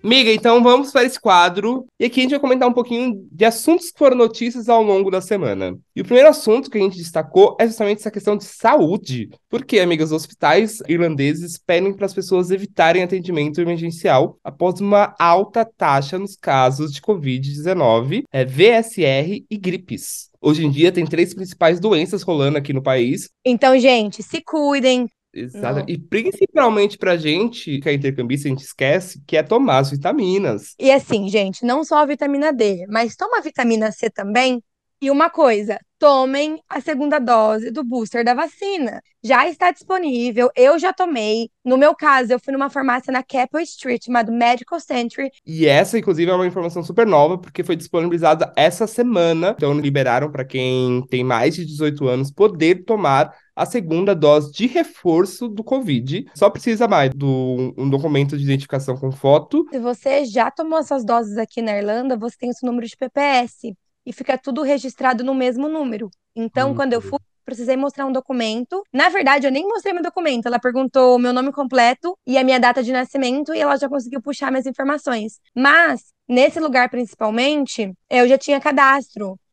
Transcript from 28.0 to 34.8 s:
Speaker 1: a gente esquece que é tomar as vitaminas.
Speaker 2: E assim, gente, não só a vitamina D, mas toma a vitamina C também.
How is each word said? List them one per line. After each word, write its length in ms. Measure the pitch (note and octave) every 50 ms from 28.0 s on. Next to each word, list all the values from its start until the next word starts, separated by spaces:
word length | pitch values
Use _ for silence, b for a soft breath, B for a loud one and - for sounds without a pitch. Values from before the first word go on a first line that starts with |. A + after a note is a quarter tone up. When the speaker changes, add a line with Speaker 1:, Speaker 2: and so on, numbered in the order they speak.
| C#3 C3+ C3+ C#3 B2 A#2 C3+ C#3 C#3+
Speaker 1:
a 40 | D3
gente 120 | C3+ C3
esquece 580 | - - - - C3+ C3+ D3+ F#3 F#3 - - - _
que 100 | - D#3+
é 60 | D#3
tomar 360 | D#3 - A3 B3 C#4 G#3+ C3+ C3+
as 120 | C#3 C#3
vitaminas. 840 | C#3+ C#3 C#3+ F3+ C4 D4+ G3+ F3+ F#3 G3 G3 D3 A2 G#2 - - - _
Speaker 2:
E 140 | - C4
assim, 360 | C4+ C#4 - - - G#3 G3+ F#3+
gente, 360 | G3 G#3+ G3 F#3+ F3+ - B3
não 160 | A#3+ B3+ D4
só 140 | D#4+ - E4 D4
a 80 | D4+
vitamina 460 | C4+ D4 - D4 C#4+ C#4 C#4 D4 D#4
D, 340 | D4 A#3 A3 G3+ G3 F3 F#3 G3+
mas 280 | G#3 A3+ A#3 A3+ -
toma 220 | _ F4+ G#4+ - G#4+
a 20 |
vitamina 500 | - D#4+ _ - B3 A#3 A3+ A3 A3 A3
C 180 | G3+ - - A3
também. 540 | _ - G3 G3 G#3 A#3+ C4 C4 B3+ A#3+ _ _ _ _